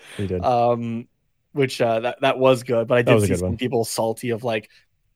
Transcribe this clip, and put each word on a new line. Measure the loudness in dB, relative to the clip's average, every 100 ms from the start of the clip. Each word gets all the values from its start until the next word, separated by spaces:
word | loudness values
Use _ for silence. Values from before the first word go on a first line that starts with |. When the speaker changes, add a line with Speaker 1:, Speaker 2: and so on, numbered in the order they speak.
| -8 -8
Speaker 1:
You | -6
did. | -2
Speaker 2:
Um, | 0 2 2 0 -2 -8 -10 _ _ _ _
which, | -2 -2 0
uh, | 0 0
that, | -2 -2
that | -2 4
was | 4 4
good, | 2 0 2
but | 2
I |
Speaker 1:
That | 4
Speaker 2:
did |
Speaker 1:
was | 4
a | 2
Speaker 2:
see |
Speaker 1:
good | 0
Speaker 2:
some | -2
Speaker 1:
one. | -4
Speaker 2:
people | -2 -2
salty | -2 -4 -4 -4 -6
of, | -4
like, | -4 -4 -6 _ _ _ _